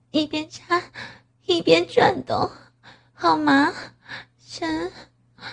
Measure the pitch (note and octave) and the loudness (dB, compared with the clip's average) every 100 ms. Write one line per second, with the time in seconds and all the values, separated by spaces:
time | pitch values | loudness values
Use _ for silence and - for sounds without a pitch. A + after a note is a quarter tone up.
0 | _ D4+ D4+ D#4 D#4 - - F4 - - | _ -2 -2 -4 -8 -12 -2 -2 -2 -14
1 | - - _ _ - E4+ E4+ A#3+ F4 - | -18 -20 _ _ -2 2 4 4 4 2
2 | - - - - - - - _ - - | 2 2 -4 -2 -4 -8 -20 _ -20 -20
3 | _ - E4+ E4 D4+ C#4 D#4 - - _ | _ -2 0 2 4 4 2 -2 -14 _
4 | - - - _ - - E4 D#4+ F4+ - | -18 -18 -18 _ -18 -8 -6 -4 -6 -10
5 | - _ _ _ - | -20 _ _ _ -18